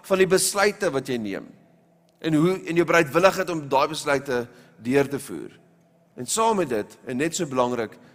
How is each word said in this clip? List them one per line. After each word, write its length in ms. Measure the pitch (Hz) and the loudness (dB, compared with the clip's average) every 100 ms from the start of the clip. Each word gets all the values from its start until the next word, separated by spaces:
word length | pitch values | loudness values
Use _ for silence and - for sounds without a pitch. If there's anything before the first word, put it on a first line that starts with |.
| - | -2
van 80 | 190 | 2
die 120 | 185 | 4
besluite 600 | 185 - 202 208 202 185 | 4 2 2 0 0 -2
wat 200 | 135 131 | -2 -2
jy 100 | 123 | -4
neem. 240 | 104 87 - - _ _ _ _ _ _ | -4 -6 -10 -20 _ _ _ _ _ _
En 140 | 160 156 | -2 2
hoe, 160 | 170 185 - | 2 0 -2
en 100 | 170 | 0
jou 60 | 165 | 4
bereidwilligheid 640 | 170 156 160 185 180 185 | 4 4 4 4 2 -4
om 140 | 165 139 | -6 -2
daai 180 | 135 151 | 0 0
besluite 560 | 151 147 139 139 123 117 - - _ | -2 -2 -2 -2 -4 -4 -12 -20 _
deur 280 | 113 139 139 | 0 2 2
te 100 | 135 | -2
voer. 340 | - 82 52 - _ _ _ _ _ - | -8 -12 -14 -18 _ _ _ _ _ -14
En 120 | 123 | -6
saam 320 | - 226 208 | 0 0 0
met 80 | 160 | 0
dit, 280 | 113 104 - - | -2 -6 -10 -8
en 80 | 123 | -4
net 180 | 160 165 | -4 -4
so 140 | 160 | -4
belangrik, 480 | 127 123 123 110 - - | 0 0 -2 -6 -8 -20